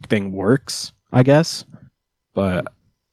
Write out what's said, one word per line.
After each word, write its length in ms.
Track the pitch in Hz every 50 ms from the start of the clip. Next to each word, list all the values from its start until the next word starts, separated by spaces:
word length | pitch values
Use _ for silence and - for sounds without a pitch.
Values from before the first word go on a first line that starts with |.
| - -
thing 240 | 117 107 98 95 95
works, 600 | 98 95 101 131 135 - - - - - - - _ _ _ -
I 100 | 123 127
guess. 420 | 131 143 151 165 - - - - - - - - - _ _ _ _ _ _ _ _ _
But 320 | 95 98 95 90 90 - - - _ _ _ _ _ _ _